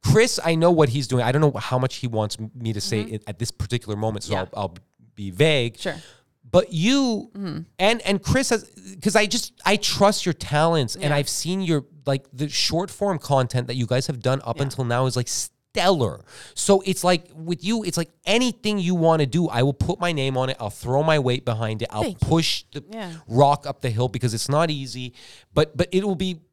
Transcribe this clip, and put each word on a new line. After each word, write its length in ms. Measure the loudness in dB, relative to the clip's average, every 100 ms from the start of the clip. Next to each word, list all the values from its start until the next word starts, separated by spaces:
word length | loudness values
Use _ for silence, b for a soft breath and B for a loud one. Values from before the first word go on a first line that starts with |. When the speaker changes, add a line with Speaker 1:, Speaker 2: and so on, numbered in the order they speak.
Speaker 1:
Chris, 360 | 4 6 6 2
I 120 | 0 4
know 160 | 4
what 180 | 6 4
he's 180 | 2 0
doing. 160 | 0
I 80 | 2
don't 100 | 4
know 100 | 2 2
how 180 | -2 0
much 200 | 0 -2
he 100 | -4
wants 280 | -2 -2 -4
m-, 100 | -10 -6
me 180 | -4
to 80 | -4
say 220 | -2 -2
Speaker 2:
Mm-hmm. 100 | -2 -8
Speaker 1:
it 80 | -10
at 100 | -8
this 120 | -8
particular 440 | -6 -4 -4 -4 -4
moment, 280 | -4 -4
so 100 | -4
Speaker 2:
Yeah. 80 | -4
Speaker 1:
I'll, 80 | -4 -6
I'll 220 | -6 -6 _ _ _ -12
be 140 | -10
vague. 480 | 0 2 2 -2 -6
Speaker 2:
Sure. 160 | -10 -10 B B _ _ 0
Speaker 1:
But 240 | 2 2
you 560 | 0 2 2 2 -2 -6 -12
Speaker 2:
Mm-hmm. 240 | -8 -8 -12 _
Speaker 1:
and, 240 | 0 2
and 200 | 0 -2
Chris 280 | 2 0 2
has, 200 | -2 -4 -20 -20 -4
'cause 140 | 2 2
I 100 | 2
just, 260 | 0 -6 _
I 120 | 0 2
trust 480 | 0 4 4 4 -2
your 80 |
talents, 640 | -4 -2 2 2 2 0 -2
and 100 | 0
Speaker 2:
Yeah. 100 | 0
Speaker 1:
I've 140 | 0
seen 320 | -4 -4 -2
your, 240 | 0 0 -2 -10 -4
like, 180 | -4 -4
the 160 | -8 -6
short 400 | -2 0 -2 -4
form 300 | -2 -2 -2
content 480 | 0 2 2 -2 -2
that 80 | -4
you 100 | 0
guys 220 | 0 -2
have 140 | -4
done 200 | -2 -2
up 140 | -2 -4
Speaker 2:
Yeah. 60 |
Speaker 1:
until 220 | -4 -2 -2
now 200 | 0 0
is, 100 | -2
like, 120 | -4
stellar. 960 | -4 -6 _ _ 0 2 4 2 -2 -16 B B -6
So 260 | 4 4
it's 200 | 4 0
like, 240 | 2 0 -2 -14
with 280 | -6 -4
you, 200 | -2 -2
it's 120 | -2 -4
like, 140 | -6 _ 0
anything 540 | 2 2 -2 -2 -2
you 160 | 0 2
wanna 320 | 4 4 2
do, 220 | 0 0
I 120 | 2
will 100 | 0
put 260 | 0 -2 -2
my 120 | -2
name 220 | -2 -2 0
on 140 | -2
it. 80 | -4
I'll 120 | -8
throw 320 | -8 -2 0
my 160 | 4 2
weight 260 | 2 -2 -2
behind 380 | -4 -4 -4
it. 60 | -6
I'll 100 | -4
Speaker 2:
Thank 160 | -4 -2
you. 60 | 0
Speaker 1:
push 360 | 2 2 -4 -8
the 100 | -16 -14
Speaker 2:
Yeah. 220 | -12 -12 -12 -4
Speaker 1:
rock 400 | 4 4 4 -2
up 140 | -6
the 100 | -4
hill 180 | -2 -2
because 240 | 0 -4
it's 160 | -4 -2
not 220 | 0 0
easy, 420 | -2 -8 -10 -12 B B B B
but, 240 | 0 0 0
but 100 | 0
it 120 | 0
will 120 | 0 -2
be 260 | -4 -4 _